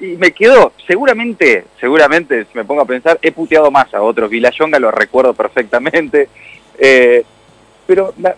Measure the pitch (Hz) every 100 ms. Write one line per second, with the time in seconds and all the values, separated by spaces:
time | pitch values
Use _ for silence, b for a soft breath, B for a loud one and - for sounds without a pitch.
0 | 190 170 180 - 220 262 151 - - 185
1 | 269 226 240 220 151 101 - - 123 156
2 | 143 165 143 120 104 117 104 147 120 127
3 | 165 165 160 160 160 156 147 139 127 104
4 | 110 117 107 117 123 - 156 147 117 110
5 | 107 127 127 113 107 135 110 120 143 165
6 | 147 147 139 B B B _ - 135 131
7 | 123 120 - _ _ _ _ _ - 185
8 | 190 - 180